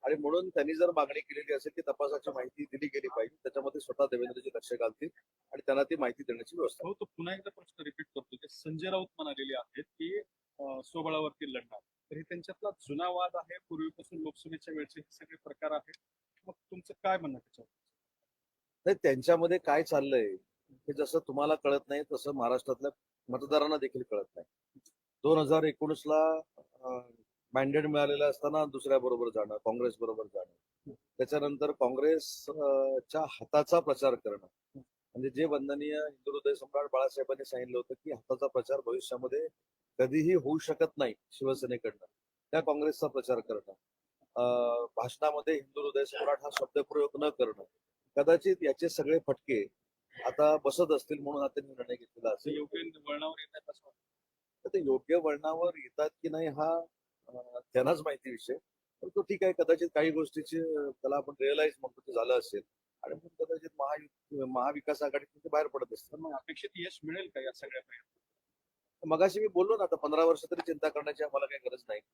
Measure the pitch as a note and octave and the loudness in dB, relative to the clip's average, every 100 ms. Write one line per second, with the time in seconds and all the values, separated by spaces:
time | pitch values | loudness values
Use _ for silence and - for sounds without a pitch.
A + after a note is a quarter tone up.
0 | C3 D3+ D3 E3+ F#3 E3+ C#3+ D#3+ F3 E3 | 0 0 0 0 0 0 0 4 2 4
1 | C#3+ C#3+ - C#3+ D3 C#3+ D#3 E3+ D#3 C3+ | 0 -2 -8 -12 -4 -4 -4 -8 -6 -2
2 | C#3+ C#3+ - C3+ B2+ - C#3+ C3+ D3 C#3 | -2 -2 -6 -6 -8 -8 -10 -6 -6 -6
3 | C3+ - A2+ _ C3 C#3 C3+ D3 - B2+ | -6 -4 -4 _ -8 -4 -6 -8 -10 0
4 | C#3 B2 B2 B2 B2 A2+ - A#2+ A#2 A2 | 0 0 -4 -6 -10 -10 -8 -4 -4 -4
5 | - _ _ _ _ C#3 - C3+ C#3 D#3+ | -12 _ _ _ _ -12 -2 0 0 0
6 | C3 A#2+ C#3 A#2 A#2 - C3 - E3 G3+ | -2 -4 -10 -10 -10 -4 -4 -4 -10 -8
7 | G#3 - E3+ F#3+ F#3 - E3+ _ D3 - | -10 -10 -8 -8 -12 -20 _ _ -16 -14
8 | D#3 - C3 B2+ D3+ - D#3+ D#3 F#3 F#3+ | -12 -12 -14 -20 -20 -16 -10 -8 -4 -4
9 | F#3+ _ D#3 C#3 C3+ C3+ A#2+ - - _ | -4 _ -10 -8 -8 -8 -10 -14 -16 _
10 | D#3+ G3+ - _ _ _ C#3 C3+ - E3 | -8 -6 -10 _ _ _ -10 -10 -10 -6
11 | D#3+ D#3 D3+ _ D3 B2+ A#2 G#2+ _ _ | -4 -2 -4 _ -10 -10 -12 -20 _ _
12 | _ D3+ D#3+ F3 E3 F#3 G#3 G3 - C#3+ | _ -16 -12 -12 -12 -8 -8 -8 -10 -4
13 | F3 F3+ F3+ F3+ D#3+ F3+ _ D#3+ D#3+ D#3 | -2 -2 -2 -4 -8 -16 _ -8 -8 -8
14 | D#3 E3+ D#3 - E3 D#3+ - D#3 D3 - | -16 -10 -10 -10 -16 -16 -10 -10 -10 -14
15 | D3 - D#3 E3 - C#3 D3+ D3+ - D#3+ | -20 -20 -20 -20 -20 -8 -4 -4 -6 -20
16 | _ _ _ _ - - _ F3+ - G3 | _ _ _ _ -20 -20 _ -18 -16 -4
17 | F#3+ F#3+ E3 B2+ _ - - _ _ _ | 0 0 -2 -10 _ -20 -20 _ _ _
18 | _ _ _ _ _ _ _ _ - F#3+ | _ _ _ _ _ _ _ _ 2 4
19 | D#3+ C3+ B2+ E3+ E3 F3 - D3 E3 D3+ | 4 4 6 6 6 2 4 2 4 2
20 | C#3 C3 G#2+ F#2 _ _ _ - - C#3+ | 4 2 2 -4 _ _ _ -18 -8 -4
21 | C#3+ D#3+ - C3+ D3 D#3 C#3+ C#3 - C#3+ | 0 0 -2 -2 2 2 4 2 0 -6
22 | D3 C3+ C#3+ C#3 A#2 B2 - B2+ C#3 - | -4 -6 -4 -2 2 2 0 -2 -2 -6
23 | _ _ - B2 C#3 D3+ D3+ D3+ C3+ B2+ | _ _ -8 -6 4 4 4 0 -2 -6
24 | B2 G#2+ G2 - F2 _ _ - _ _ | -4 -4 -4 -12 -20 _ _ -20 _ _
25 | _ _ C#3+ D#3+ D3 D#3+ D#3 C#3+ D#3 D#3 | _ _ 4 4 6 4 4 0 -4 -4
26 | D3 D#3 D#3+ D#3+ D#3 - D3 _ B2+ B2+ | 2 4 4 2 -6 -20 -20 _ -8 -8
27 | B2 A#2 _ _ _ B2+ C3+ C#3+ D3+ D3+ | -10 _ _ _ _ 0 4 2 2 2
28 | C#3+ C#3+ D3 C3+ D3 D3+ D3+ C3+ C3+ C3+ | 4 4 2 2 0 2 0 -2 4 4
29 | B2+ A#2+ A#2 A2 G#2+ G#2+ - A#2 B2 A2 | 4 0 0 0 -2 -2 -2 0 -2 -2
30 | A2+ A2 G#2+ G2 F2+ _ _ _ - - | -6 -4 -6 -8 -12 _ _ _ -20 -20
31 | _ _ C3 D3+ C#3+ C#3+ D3 D3 B2 C3 | _ _ 0 0 0 0 0 2 2 4
32 | D3 D#3+ - - - D#3 C#3+ C3+ C3+ C3 | 4 4 0 -12 -10 -2 2 4 2 0
33 | - D#3 D3+ - A2+ D3 D3+ F3 D#3+ C3+ | -2 -4 -4 -6 2 2 6 4 4 2
34 | C#3 A#2+ A2 G2+ F#2+ _ _ C#3 - _ | 2 2 -4 -8 -12 _ _ -20 -20 _
35 | _ B2+ C3 B2+ D#3 D3 C#3 C#3+ D3+ D3+ | _ -6 -6 0 0 2 -2 -4 -4 -4
36 | D3+ C#3 - C#3+ C#3 C3+ C3 C#3 C#3+ C3 | -6 -8 -8 -2 0 -2 -2 -4 0 2
37 | C3+ - C3+ C3+ C3+ B2+ B2 B2 - C3 | 2 0 -4 -4 -4 -8 -4 -4 -4 -10
38 | D#3 C3 _ B2+ C#3 C3 A#2 C3+ A#2 B2+ | -8 -10 _ -2 0 0 -2 -2 -2 -4
39 | - B2 B2+ C#3 D#3+ _ _ _ _ - | -4 -6 -4 -4 -6 _ _ _ _ 0
40 | B2+ D3 D#3 F#3 C3 D#3 - D#3 D#3+ - | 2 4 4 4 4 -2 0 2 0 2
41 | C3 G#2+ _ - C3+ C3+ B2+ A#2+ A#2 - | -2 -2 _ -4 -2 0 -2 -4 -6 -8
42 | - _ _ _ _ D#3 D#3+ D3 D3+ D3+ | -20 _ _ _ _ 0 2 2 0 0
43 | D3+ C3+ B2+ A#2+ - A2 - F#2+ _ _ | -2 -2 0 -2 -2 -8 -8 -20 _ _
44 | _ _ _ - B2 B2 A#2+ A#2+ A#2+ - | _ _ _ 0 2 4 2 0 -2 -4
45 | B2 - D3+ D3 C#3+ D3+ C3+ C#3+ C#3+ C3+ | -6 0 0 0 0 -2 -2 -6 -2 0
46 | C#3 - C#3+ C#3+ D3 C#3+ C3+ - C3+ D3 | -2 -2 0 0 -2 -4 -2 -2 -2 0
47 | C#3+ C#3+ D3 - A#2+ G#2 F#2+ _ _ _ | 0 0 -4 0 -2 -4 -16 _ _ _
48 | _ - C#3+ E3+ F#3+ F#3 D#3 C#3 E3+ - | _ 0 6 6 6 2 2 0 -2 -2
49 | C#3 E3 - C3+ - A#2 G2 _ _ _ | 2 2 2 -4 0 -2 -2 _ _ _
50 | _ - B2 - D3+ D3+ C#3 C3+ E3+ D3 | _ -6 -6 4 4 6 2 2 2 2
51 | - D3 C#3+ C#3+ C#3 - C#3 B2+ B2 B2 | 0 -6 -4 -4 -4 -4 -10 -14 -10 -10
52 | A#2 - A2+ G#2 D3 D3 D3 E3+ E3 D#3 | -12 -4 -2 -2 -2 -4 -4 -6 -8 -12
53 | D3 D3 D#3 D#3+ D#3 D#3 - - - _ | -8 -6 -6 -8 -16 -18 -18 -20 -20 _
54 | _ _ _ _ _ _ - G3 D3 C3 | _ _ _ _ _ _ -4 -2 2 2
55 | - E3+ D#3 D3 D3+ D#3+ F3 D#3+ B2+ - | 4 2 4 0 -2 0 0 -2 -12 -2
56 | D3+ _ E3 D#3 D#3+ C#3 D#3 E3 E3 _ | -2 _ -6 -2 -2 0 0 0 -4 _
57 | _ _ - B2 B2 B2 - B2+ C3 E3 | _ _ -20 -18 -12 -14 -2 2 2 2
58 | D#3 C#3 C3+ A#2+ - C3+ _ _ _ _ | -2 -6 -10 -14 -8 -8 _ _ _ _
59 | F#3 G3+ F#3 G3+ F#3+ F3 E3 E3 E3+ D3+ | -6 -4 -2 2 2 4 4 4 4 2
60 | D#3 D#3 D3+ D#3 D3 E3 E3 D3+ C#3+ C3 | 2 2 -2 -4 -6 -4 -2 -2 -4 -4
61 | C3 C#3+ C#3+ C#3+ C3+ D3 D#3 - C3 - | -2 -2 -2 -2 0 4 2 0 -12 -14
62 | - A#2+ A#2 B2+ - G2+ - _ _ _ | -6 -2 4 2 2 -8 -10 _ _ _
63 | - D#3 E3+ _ D#3+ D#3+ D#3+ _ C#3 D3+ | -12 -10 -12 _ -4 -4 -6 _ -4 -4
64 | D3+ _ _ C#3+ C3 B2+ B2+ D3 - D3 | -8 _ _ -6 -2 0 0 0 -4 -2
65 | D3 C#3+ C#3+ D3 D#3+ D3 D3+ C#3 B2 A2+ | 0 -2 -6 _ 0 0 0 -2 -6 -10
66 | - D3 D#3+ C#3 - - - - F3 - | -14 -14 -8 -10 -10 -12 -12 -10 -10 -10
67 | D3+ F3 F#3+ C#3 C3 - - B2+ - B2 | -10 -8 -8 -8 -10 -10 -12 -12 -12 -20
68 | _ _ _ _ _ _ _ _ _ _ | _ _ _ _ _ _ _ _ _ _
69 | D#3 D#3+ F#3+ F#3 G#3+ F3 F#3+ A3 F#3 E3 | 0 4 4 4 0 4 4 4 2 0
70 | D3 D#3 E3 D#3 - E3+ E3+ D3+ D#3 D3 | 2 4 6 4 0 -6 -4 0 0 -2
71 | D3 D3 D3+ C#3 C#3 C#3 B2+ B2 _ G#2+ | -6 -4 -2 -2 -2 -4 -8 -10 _ -10
72 | _ | _